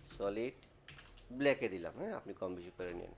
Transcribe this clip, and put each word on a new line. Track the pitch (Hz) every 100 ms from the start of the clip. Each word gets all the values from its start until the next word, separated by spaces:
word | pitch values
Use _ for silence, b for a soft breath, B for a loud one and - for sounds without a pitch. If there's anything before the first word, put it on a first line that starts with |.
সলিড | - - 98 104 123 - - - - - - - -
ব্ল্যাকে | 123 139 127 113
দিলাম, | 92 85 113
হ্যাঁ, | 202 208
আপনি | - 95
কম | 95 90
বেশি | 87 -
করে | 90 87
নিন | 87